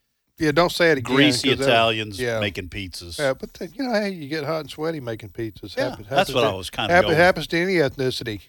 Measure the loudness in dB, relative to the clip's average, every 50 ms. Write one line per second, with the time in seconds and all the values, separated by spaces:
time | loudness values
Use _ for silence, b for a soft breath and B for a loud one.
0 | _ _ _ _ _ _ _ -2 0 2 4 4 4 4 2 2 4 4 4 2
1 | 2 2 4 4 6 6 4 2 2 2 2 2 4 4 4 6 4 4 2 0
2 | -4 -6 -6 -6 -4 -2 -2 0 -2 -2 -4 -6 -8 -10 -8 -10 -10 -10 -10 -12
3 | -14 -12 -6 -2 -2 -2 -2 -2 -6 -14 -12 -12 -12 -10 -8 -6 -4 -2 -2 -2
4 | -2 -2 -4 -8 -8 -6 -6 -6 -4 -4 -4 -6 -6 -8 -10 -8 -6 -6 -6 -6
5 | -6 -8 -8 -8 -10 -12 -10 -8 -8 -8 -10 -12 -16 -10 -6 -6 -6 -6 -6 -10
6 | -10 -4 0 0 0 0 2 0 0 0 0 -4 -8 -10 -8 -6 -2 2 4 4
7 | 4 4 4 6 6 4 4 2 -2 -4 -2 -2 0 0 2 2 0 0 -2 -2
8 | -4 -4 -4 -4 -6 -8 -10 -10 -10